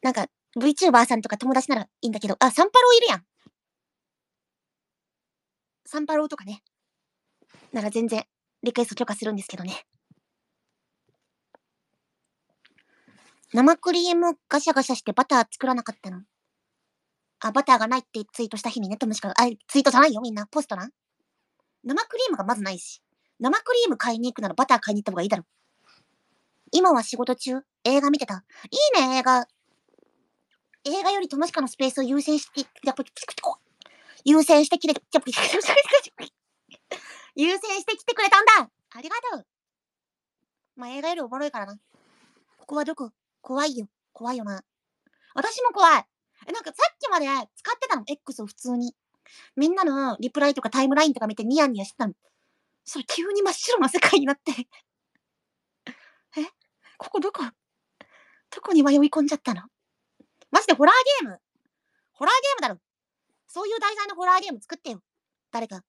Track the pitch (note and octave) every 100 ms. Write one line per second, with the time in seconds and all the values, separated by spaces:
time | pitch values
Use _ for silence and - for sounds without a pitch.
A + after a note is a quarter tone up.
0 | C4 B3 F#3+ _ _ - C4+ D4 F#4 B3
1 | - B3 G#3+ G#3 B3 C4 C4 B3 - _
2 | A#3+ G#3+ G#3 - C4 - F#4+ B4 B4 A#4+
3 | A#4 F#3+ _ _ _ _ _ _ _ _
4 | _ _ _ _ _ _ _ _ _ _
5 | _ _ _ _ _ _ _ _ - F#4
6 | D4+ D4+ D4+ D4+ G3 G#3 _ _ _ _
7 | _ _ _ _ _ _ _ A#3+ G#3 A3+
8 | A3+ A3 - _ _ _ A#3 A#3 A#3+ G#3
9 | A3+ G#3 G#3+ G#3 - F#3+ F3+ F#3 - _
10 | _ _ _ _ _ _ _ _ _ _
11 | _ _ _ _ _ _ _ _ _ _
12 | _ _ _ _ _ _ _ _ _ _
13 | _ _ _ _ _ A#3 C4+ E4 F4+ F4
14 | F4 E4+ F4 D4+ _ D4 C#4+ D4 C4 B3
15 | - G3+ C4+ C4+ A3+ - B3+ B3+ A#3 G#3+
16 | F#3+ F3+ G3+ _ _ _ _ _ _ _
17 | _ _ _ _ A3+ A3 C#4+ B3 A3 B3+
18 | - A3+ G#3 - A3+ G#3+ A#3+ A#3 G3 G#3+
19 | A3+ G#3+ G3+ - B3 A3 _ C#4+ C#4 B3
20 | D4+ G#3+ A#3+ G#3 G#3 D#4 D4 F#3+ G#3+ _
21 | _ _ _ _ _ _ _ _ A#3 D4
22 | A#4 A#4 B4+ D4+ F#3+ A3+ G3 F#3 - -
23 | _ _ _ _ A#3+ G4+ - A#4+ A#4 A#3+
24 | A#3+ A3+ A#3+ A#3+ G#3 A3 C4+ B3 - G#3
25 | G#3 F3 F#3+ G3+ - _ _ _ _ _
26 | _ _ _ _ _ _ _ E4 F#4 C#4
27 | A3+ A3+ B3 B3 - B3+ - _ A3+ C4+
28 | C#4 D4 C4+ F#3+ _ - - A#4+ D5 A#4
29 | C4 C4 B3+ B3+ A#3+ _ _ _ _ _
30 | _ _ _ _ _ _ _ _ - F4+
31 | F#4 G4+ F4 C#4 E4+ - C4+ - C4 C4
32 | B3+ C#4 C#4 D4+ - - - _ - C4
33 | - - - - - - _ _ - _
34 | _ - - D4+ D4+ D4+ D4 F4 D#4 D4
35 | _ D#4 C4+ - - F#4 G4+ C#5+ C#5+ C#5+
36 | - - - _ _ _ _ - _ -
37 | - - - - D#4 F#4+ G#4+ G4+ F4+ F#4+
38 | - A#4 G4 G4 A4 G#4+ C4 _ _ A#3
39 | D#4 A4+ B4 F4 - _ _ _ _ _
40 | _ _ _ _ _ _ _ - B3 C4+
41 | D#4 F4 B3+ C4 D4 A#3+ G3 G#3 _ _
42 | _ _ _ _ _ _ - D4 D4 D#4+
43 | A#3+ _ _ _ - C4 D4+ B3 G#3 _
44 | _ - A#3 B3+ G#3 G3 _ _ _ _
45 | _ _ _ - A4 A4 B4 G4+ F4 C#4+
46 | - _ _ _ - A4 E4+ - E5 _
47 | C5+ F4+ C#4 C4+ A3+ - - - C5 D#4
48 | G#3 C#4+ - - G#3 - B3 B3 A#3+ -
49 | _ _ _ - - - D4+ F#4+ F4 C4+
50 | C4+ A3 B3 D4 C#4+ C#4 A3+ C4 C4+ C#4
51 | D#4 A#3+ A3 G#3+ A3 D4 C#4+ G#3+ G3 -
52 | A3 - _ _ _ _ _ _ - D4+
53 | - - F4 G4+ G4 F4 - A#4+ C4+ F4+
54 | - F4+ C#4 C#4 - C4 B3 - _ _
55 | _ _ _ _ _ _ _ _ - -
56 | _ _ _ - D#4 _ _ _ _ _
57 | - - F#4 - B3 _ _ _ _ _
58 | - _ _ _ _ - - E4 C#4+ C#4+
59 | D4 D#4+ D4 D4 - F#3 G3+ _ _ _
60 | _ _ _ _ _ - A4 C4+ D4+ B4
61 | B4+ C#5+ C4 F3+ _ _ _ _ _ _
62 | _ _ D#4 B4+ C5+ C#5 C4+ F#3+ _ _
63 | _ _ _ _ _ E4+ G4+ A4+ G#4 G#4+
64 | G4+ F4 F4+ F#4 G4+ B3 - E4+ D#4 G3+
65 | _ _ _ _ _ A#3 A3+ F#3+